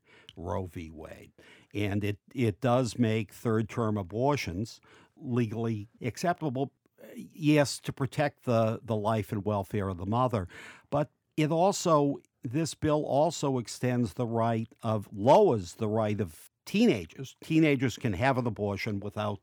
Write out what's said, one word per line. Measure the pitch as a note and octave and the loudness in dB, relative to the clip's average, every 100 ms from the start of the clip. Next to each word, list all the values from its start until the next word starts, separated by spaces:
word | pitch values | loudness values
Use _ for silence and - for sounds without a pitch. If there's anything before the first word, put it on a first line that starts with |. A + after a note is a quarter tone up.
| _ - - - | _ -20 -20 -12
Roe | E2+ G2 F#2 | -6 -6 -6
v. | F2+ D#2+ | -10 -12
Wade. | D#2+ D#2 - - _ - - _ | -14 -16 -18 -20 _ -20 -20 _
And | G2+ G#2 G#2 | -4 -2 -2
it, | G2+ G#2 _ | -2 -4 _
it | C3+ A#2 G2 | -2 -2 0
does | B2 B2+ B2 - | 2 2 2 0
make | A2+ A2 G2+ | 2 0 -4
third-term | - A#2+ A2 G2 - A2 G#2 | -6 -2 0 -2 -2 -2 -2
abortions | E2+ G#2+ C3+ C#3+ - E2+ A#2 - _ - _ - | -4 -2 0 0 -2 -6 -8 -10 _ -20 _ -16
legally | C#3+ A#2+ A2+ G#2 A#2 G#2+ G#2 - | -4 -2 -2 -2 -4 -6 -10 -10
acceptable, | B2 - F3 F3 D#3 B2 C#3 - _ _ - - - | -8 -4 -4 -2 -4 -4 -6 -8 _ _ -20 -18 -18
yes, | - D3 D3+ C#3+ - | -2 4 4 4 -2
to | - | -8
protect | - C3+ - D3 - - | -4 -2 0 -2 -2 0
the, | A2+ A2+ A2+ | 2 2 0
the | - A2 | -4 -2
life | G#2 A2+ G#2 | 0 0 -2
and | A2 G2 | -4 -2
welfare | G#2 F#2+ G#2+ F#2+ | -2 -2 -4 -4
of | F2+ | -4
the | G2 | -2
mother, | A#2 B2+ A2 F2 - - - _ | 0 2 0 -4 -10 -20 -20 _
but | C#3+ D3+ _ _ - | -4 -4 _ _ -2
it | D3+ | 0
also, | E3 F#3+ F#3+ F3+ D3+ C#3+ - - _ | 2 2 2 4 4 4 0 -10 _
this | B2+ C#3 D#3 | -6 -4 -4
bill | - D3+ D3+ - | -2 0 0 2
also | C3 E3 - D3 C3 | 2 2 0 -2 -2
extends | A2 - B2+ B2 A2+ - | -4 -4 -2 0 0 -2
the | A#2 | -2
right | A2+ A2+ A2+ A2+ _ | 0 0 0 -4 _
of, | A#2 A2 G2 | -2 -2 -4
lowers | G2 A2 F3+ G3+ A#2 F2 - | 0 6 8 8 4 -2 -4
the | A2 | -2
right | A2 G#2+ G#2 | 0 0 0
of | F#2+ - - _ - | -4 -8 -20 _ -4
teenagers. | G3 A#3 A#2 E2 - C3 - | 2 4 2 -2 -12 -16 -12
Teenagers | - D#3+ D#3+ C#3 B2+ - | 0 4 4 4 0 -2
can | B2 | -2
have | F2+ B2+ B2+ | 0 2 2
an | A#2+ | -2
abortion | G#2 G#2 G2 A#2 G2+ | -2 -4 -4 -4 -6
without | G2+ G#2+ G#2 G2+ | -6 -6 -6 -6